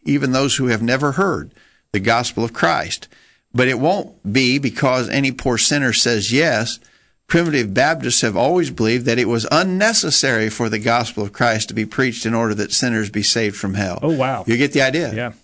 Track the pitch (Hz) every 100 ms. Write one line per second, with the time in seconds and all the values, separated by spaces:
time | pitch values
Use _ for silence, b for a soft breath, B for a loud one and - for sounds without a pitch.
0 | - 143 135 127 139 131 127 110 117 131
1 | 143 139 196 113 73 - b b b 107
2 | 104 113 120 - 113 - 170 156 85 -
3 | - b b b b 120 127 123 147 190
4 | - - 101 113 127 139 143 - 139 127
5 | 117 139 139 123 135 117 - 147 131 113
6 | 123 113 98 123 160 117 117 - b b
7 | b b - 170 170 147 107 101 139 160
8 | 123 120 113 107 131 180 151 - 110 123
9 | 123 117 110 117 110 151 185 185 214 226
10 | 160 - 139 113 110 110 113 110 113 120
11 | 113 - 101 - 120 110 - 107 110 -
12 | 131 110 113 117 113 104 104 - 123 113
13 | 104 110 101 117 107 98 101 98 98 87
14 | 151 151 131 127 - 117 143 139 131 147
15 | 151 107 120 -